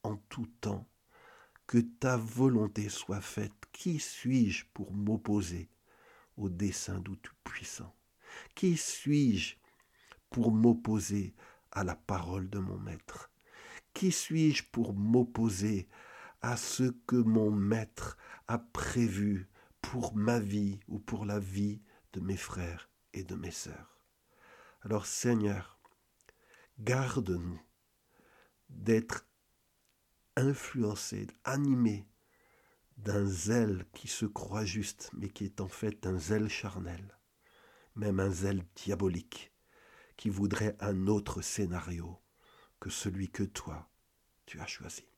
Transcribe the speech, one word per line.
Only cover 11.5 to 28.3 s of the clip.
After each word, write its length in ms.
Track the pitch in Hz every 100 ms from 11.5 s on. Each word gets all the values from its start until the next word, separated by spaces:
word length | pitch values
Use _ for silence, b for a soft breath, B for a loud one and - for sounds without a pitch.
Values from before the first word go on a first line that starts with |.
| B B
à 140 | - 92
la 100 | 82
parole 540 | - 95 85 98 92
de 100 | 98
mon 180 | 95 95
maître ? 540 | 101 80 - - - _ B B B B B
Qui 180 | - 185
suis-je 520 | 160 - 160 156 143 -
pour 220 | - 117
m'opposer 920 | 101 104 123 123 - 113 92 104 101 87 B B B B B
à 140 | 120 120
ce 280 | - - 131 123 -
que 80 | 123
mon 340 | 113 110 107
maître 680 | 104 101 113 110 - - - B B -
a 120 | 117
prévu 920 | - - - 127 117 95 104 95 95 b b _
pour 340 | - 127 113 104
ma 240 | 107 120
vie 400 | 101 104 101 98 -
ou 120 | 101
pour 260 | - 107 104
la 140 | 104
vie 420 | 95 95 104 104 b b _
de 80 | 92
mes 160 | 90 95
frères 520 | - - 87 82 - _ _
et 100 | -
de 120 | 90 92
mes 160 | 90
sœurs ? 480 | - - - - _ _ _ B B B B B B
Alors 220 | 104 107 -
Seigneur, 760 | - 123 117 104 98 87 _ _ _ _ _ - b b b b -
garde-nous 800 | 110 127 131 131 98 87 87 82 - _ _ _ b b b